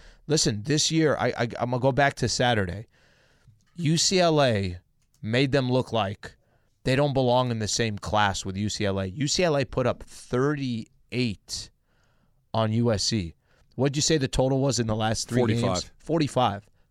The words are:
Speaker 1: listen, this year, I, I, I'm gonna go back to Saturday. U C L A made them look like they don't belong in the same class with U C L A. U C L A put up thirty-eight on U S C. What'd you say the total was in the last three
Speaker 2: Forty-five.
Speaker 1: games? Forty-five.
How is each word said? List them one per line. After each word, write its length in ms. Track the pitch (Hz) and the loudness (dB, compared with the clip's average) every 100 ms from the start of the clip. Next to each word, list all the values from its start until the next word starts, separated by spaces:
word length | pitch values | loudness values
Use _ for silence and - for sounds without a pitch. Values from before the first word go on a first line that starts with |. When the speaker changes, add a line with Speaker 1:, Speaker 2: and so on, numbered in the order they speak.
| - - - | -14 -20 -4
Speaker 1:
listen, 380 | 156 156 104 | 0 0 -2
this 280 | 107 151 - | -2 0 2
year, 240 | 160 156 - | 2 2 2
I, 100 | 120 | -2
I, 200 | - 117 - | -2 -4 -4
I'm 100 | 120 | -4
gonna 100 | 123 | 0
go 120 | 135 | 0
back 220 | 123 - - | 2 0 0
to 120 | 120 | -4
Saturday. 600 | - 123 110 92 95 113 _ _ _ _ _ _ _ _ - | 0 2 2 0 -6 -14 _ _ _ _ _ _ _ _ -4
U 180 | 151 165 | 0 2
C 240 | - 190 | 2 4
L 220 | 170 151 | 4 4
A 360 | 131 104 95 87 _ _ _ _ | 4 2 -2 -6 _ _ _ _
made 300 | 107 123 139 | -2 2 2
them 180 | 135 127 | 2 2
look 220 | 127 120 | 0 0
like 420 | 113 98 101 - - _ _ _ _ | -2 -2 -6 -14 -18 _ _ _ _
they 120 | - 131 | 0 2
don't 160 | 147 | 2
belong 380 | 135 127 123 127 | 2 2 2 2
in 80 | 113 | -2
the 80 | 107 | -2
same 280 | - 113 101 | -2 -2 -2
class 440 | - 104 104 92 | -2 2 2 0
with 140 | 98 95 | -6 -4
U 100 | 104 | -4
C 140 | - 101 | -2 -2
L 140 | 95 | -2
A. 60 | 95 | -4
U 220 | 104 143 | -4 -2
C 160 | - | 0
L 120 | 180 143 | 2 2
A 80 | |
put 220 | 131 - 120 | -2 0 0
up 160 | 95 - - - 123 139 147 135 | -2 -8 -20 -4 0 0 0 -4
thirty-eight 1040 | 117 - _ _ 113 123 92 - - - _ _ _ _ _ _ _ _ | -6 -8 _ _ -2 -2 -4 -10 -14 -14 _ _ _ _ _ _ _ _
on 180 | 113 110 | -2 0
U 180 | 110 120 | 2 2
S 120 | 104 | 0
C. 320 | - 113 82 - _ _ _ - | 0 -2 -4 -10 _ _ _ -2
What'd 200 | 139 143 | -2 0
you 60 | |
say 160 | 147 160 | 0 0
the 100 | 131 | 0
total 320 | - 131 135 | 0 0 2
was 200 | 139 123 | 0 0
in 80 | 113 | -2
the 80 | 110 | 0
last 320 | 110 110 - | -2 -2 -2
three 100 | 120 | 0
Speaker 2:
Forty-five. 220 | 117 117 | 2 2
Speaker 1:
games? 280 | 101 90 - - | 0 -2 -6 -16
Forty-five. 680 | - 160 151 127 120 101 - _ _ | -4 -4 -2 0 0 0 -10 _ _